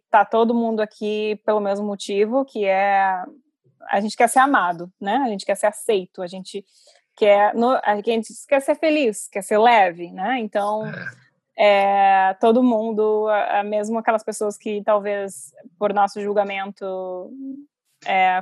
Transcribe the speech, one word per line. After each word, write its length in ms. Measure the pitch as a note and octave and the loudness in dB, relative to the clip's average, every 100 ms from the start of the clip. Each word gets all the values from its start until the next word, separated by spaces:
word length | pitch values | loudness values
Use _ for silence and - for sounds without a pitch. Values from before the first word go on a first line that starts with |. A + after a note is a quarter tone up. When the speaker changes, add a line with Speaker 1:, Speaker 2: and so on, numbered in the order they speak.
| _ | _
Speaker 1:
tá 140 | A3 | 2
todo 300 | G#3 A3+ A#3 | 4 2 2
mundo 260 | A#3 A3+ A3 | 0 -2 -2
aqui 580 | G#3+ - G#3+ G#3+ G#3+ G#3 | -4 -6 -6 -4 -4 -4
pelo 160 | - G#3+ | -2 0
mesmo 260 | G3+ G3+ G#3 | 0 -2 -4
motivo, 580 | G3+ - G3 G#3+ C4 | -8 -6 -2 0 0
que 200 | C4+ A3 | -2 -2
é 580 | G3 F#3+ G3+ G3 F#3+ F#3 F#3 - _ _ _ _ - | 0 2 2 2 2 -2 -6 -16 _ _ _ _ -4
a 120 | G3+ | -2
gente 160 | G#3 - | -2 0
quer 120 | A#3+ | 2
ser 100 | C4 | 4
amado, 520 | C4+ C4 F3+ E3+ F3+ _ | 4 4 0 -2 -10 _
né? 180 | G3 A#3 | -4 -2
A 40 | C4 | -2
gente 160 | G3 | -4
quer 100 | - | -4
ser 120 | G3 G#3 | -2 -2
aceito, 560 | G#3 - G#3 F#3 - | -2 -2 -2 -2 -10
a 40 | F3+ | -12
gente 380 | F#3 F#3 G3+ - _ _ _ _ | -12 -12 -14 -16 _ _ _ _
quer, 400 | _ G#3 G3+ G#3 | _ 4 6 4
no-, 240 | - A#3+ C4 | 2 0 0
a 160 | - G#3 | 0 -2
gente 280 | G#3 A3+ A3 B3+ - | -2 -4 -4 -14 -2
quer 120 | C#4 | -2
ser 140 | C#4 D4 | 0 0
feliz, 520 | D#4+ D4+ B3+ G3+ - | 0 2 0 -2 -8
quer 140 | G3+ | -10
ser 160 | F#3 G#3+ | -2 4
leve, 520 | A#3 A#3 F#3 E3+ F3 | 6 6 4 0 -12
né? 280 | F#3 G3 C4 | -8 -4 -4
Então, 460 | G#3+ G#3 G3+ G#3+ G#3+ - F#3+ - _ _ _ - | -4 -4 -2 -4 -6 -10 -14 -16 _ _ _ 2
Speaker 2:
É. 760 | G#3 G3+ G3 G3 G3 G3 F#3+ | 4 4 4 4 4 4 4
Speaker 1:
é, 40 | F#3+ | 4
todo 220 | A3+ A3+ | 4 4
mundo, 680 | B3+ A3 A3+ G#3+ G#3+ G#3+ G#3+ | 4 2 -2 0 0 2 0
a, 320 | G#3 - G#3 | 0 0 -2
a, 20 | |
mesmo 360 | G#3 G#3+ G#3+ A3+ | -2 -2 -2 -2
aquelas 260 | A3+ A3 | 0 -2
pessoas 320 | - G#3 G#3+ G#3 | -2 -6 -6 -6
que 260 | A3+ G#3 | -8 -6
talvez 680 | G3+ G#3 G#3 G3+ G3 - - - - _ | 0 0 0 -6 -6 -12 -20 -20 -20 _
por 140 | G#3 | -2
nosso 280 | G3+ G3+ G#3 | 0 0 -2
julgamento, 1080 | G3+ G3+ G3+ G3 G3 G3+ G3 F#3 F#3 F3+ F#3 C4+ C4+ C#4 C#4+ _ _ _ - | -4 -2 -2 -4 -10 -10 -10 -8 -8 -10 -12 -14 -14 -16 -18 _ _ _ -4
é, 340 | F#3+ F#3 F#3 | 0 2 0